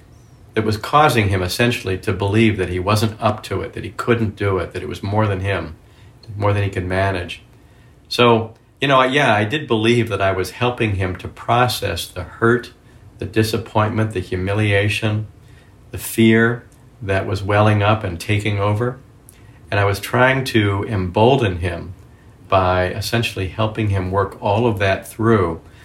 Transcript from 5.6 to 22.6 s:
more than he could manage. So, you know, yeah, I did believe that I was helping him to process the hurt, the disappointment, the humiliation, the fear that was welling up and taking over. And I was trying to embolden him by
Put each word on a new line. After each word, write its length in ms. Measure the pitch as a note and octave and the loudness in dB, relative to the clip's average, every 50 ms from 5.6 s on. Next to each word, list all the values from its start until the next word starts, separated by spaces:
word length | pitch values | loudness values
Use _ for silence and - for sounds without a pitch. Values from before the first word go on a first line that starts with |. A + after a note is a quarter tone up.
| D#2+ D#2 D#2+ - - - - - - - - - - - G2+ | -6 -10 -14 -18 -20 -20 -20 -20 -20 -20 -20 -20 -18 -14 -8
more 160 | G2+ G2+ G#2 | -4 -2 0
than 120 | G2+ G2+ G2+ | 0 0 -2
he 60 | F#2+ | -2
could 140 | - - F2+ | -4 -6 -6
manage. 560 | F2+ F#2 F#2+ G2 G2 F#2+ F2 F2 E2+ - - - _ - - - - _ - - - - _ _ - | -4 -2 -2 0 -2 -2 -4 -6 -10 -12 -16 -18 _ -20 -20 -20 -20 _ -20 -20 -20 -20 _ _ -8
So, 460 | - - B2 A#2+ A2+ A2 G#2+ - - _ _ _ _ - | 2 4 6 6 6 4 2 -4 -12 _ _ _ _ -4
you 80 | C3+ C#3+ | 0 2
know, 140 | C3+ C3 | 4 4
yeah, 320 | B2+ C3 C3 D3 C#3 A#2+ G#2+ | 4 4 2 2 2 4 2
I 100 | G#2 G#2+ | 2 2
did 240 | G#2 D3 D#3 C#3+ A#2+ | 0 -2 -4 -2 -2
believe 400 | A#2 A2 A2 A#2 A#2+ A#2+ A2 - | -2 2 2 4 4 2 2 0
that 120 | G2+ E2 | -2 -2
I 120 | F#2+ F#2+ | 0 0
was 180 | F#2+ F#2 F2+ - | 0 -2 -4 -6
helping 440 | - - A#2+ A#2+ A#2+ - A#2 G#2+ G2 | -4 -4 -2 -2 -2 -2 -2 -2 0
him 180 | F#2 F#2+ F#2 F2+ | -2 -2 -4 -6
to 120 | - - E2+ | -8 -10 -14
process 800 | - - - - A#2 B2 B2 A2+ - - - F#2+ F2+ F2 - - | -14 -12 -4 0 2 2 2 2 0 -2 -4 -6 -6 -6 -8 -10
the 160 | - F#2+ E2+ | -10 -12 -12
hurt, 480 | - - - A2+ A#2 B2 A#2+ - - - _ _ - - - - - - - | -12 -6 0 2 2 2 2 -2 -8 -20 _ _ -20 -20 -20 -20 -20 -14 -12
the 80 | - | -10
disappointment, 840 | F#2+ - A2 A2 - - G#2+ - - - A2 G#2+ G#2 G2 G#2+ G#2+ G#2+ | -4 0 0 0 0 0 -4 -6 -2 0 0 0 0 0 -2 -2 -2
the 80 | - F#2+ | -2 -6
humiliation, 1080 | F2+ - F#2 F2+ F#2 G2 G2+ G#2+ G#2+ G#2 G2+ G2+ G#2 G#2+ - - A2+ G#2+ G#2 G#2+ G#2+ - - - - - - - - - - - - - | -6 -6 -6 -4 -2 -2 0 0 0 2 2 2 2 0 -2 -2 -2 -2 -2 -2 -6 -8 -14 -20 -20 -20 -20 -20 -20 -20 -20 -20 -20 -14
the 80 | - F2+ | -14 -12
fear 640 | - - - A2+ A2+ A2+ A2+ A2+ A2+ A#2 A#2+ B2 - - - - - - - - | -10 -6 2 4 6 6 8 6 4 2 0 -2 -8 -18 -20 -20 -20 -20 -18 -12
that 260 | A2 F#2+ F#2+ F#2+ - | -4 -2 -2 -2 -2
was 160 | G#2 G2+ G2 | -2 -4 -4
welling 400 | G2 G2+ G#2 G#2 G#2+ G#2+ G#2 G#2 | -2 0 2 4 4 4 4 4
up 200 | G2+ G#2 A2 G#2+ - | 4 2 2 0 -2
and 140 | F#2 E2+ E2+ | -8 -8 -8
taking 380 | - - G#2+ G#2 G#2+ A2 G#2 G2 | -4 -2 -2 0 0 -2 -2 0
over. 400 | G2+ G#2 G#2 G#2+ A#2+ B2 C3 - - - - - - - - - - - - - - - | 0 0 0 0 -2 -4 -4 -8 -18 -20 -20 -20 -20 -20 -20 -20 -20 -20 -20 -20 -10 -4
And 80 | G2+ G2+ | -2 0
I 60 | G2+ | 2
was 160 | G2+ G2+ - | 2 0 -2
trying 440 | - - - A#2+ B2+ C3 C3 C3+ B2 | -4 -2 2 4 4 4 2 0 -2
to 380 | - - A2 G#2 G2+ G2 G2 G2+ A2+ | 0 0 2 2 2 0 -2 -4 -4
embolden 680 | A2 G2 F#2 F2 E2+ G#2+ A2+ B2 C#3 - A#2 F#2+ F2 D#2+ | -4 -4 -4 -2 2 4 4 6 6 4 2 0 -2 -2
him 360 | F#2 F2 E2+ E2+ E2+ - - - - - - - - - - - - - | -4 -4 -4 -6 -10 -12 -16 -18 -20 -20 -20 -20 -20 -20 -20 -18 -4 0
by 400 | G2+ F#2 | 2 2